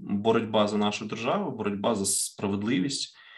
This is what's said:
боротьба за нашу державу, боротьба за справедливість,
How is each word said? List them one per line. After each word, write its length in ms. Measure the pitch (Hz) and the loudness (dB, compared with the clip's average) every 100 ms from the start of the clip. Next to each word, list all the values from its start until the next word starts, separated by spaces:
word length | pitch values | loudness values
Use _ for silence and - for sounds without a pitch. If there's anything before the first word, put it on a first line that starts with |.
боротьба 680 | - 101 110 113 110 110 104 | -4 2 4 4 2 2 2
за 80 | 104 | 2
нашу 300 | 104 - - | 0 0 -6
державу, 440 | 110 120 185 180 | -4 0 0 -2
боротьба 440 | 117 104 101 113 | -4 -4 0 0
за 120 | 107 98 | 0 0
справедливість, 1080 | - - - 101 101 104 147 139 - - - - | 0 -4 -4 -2 -2 0 0 0 -4 -8 -12 -20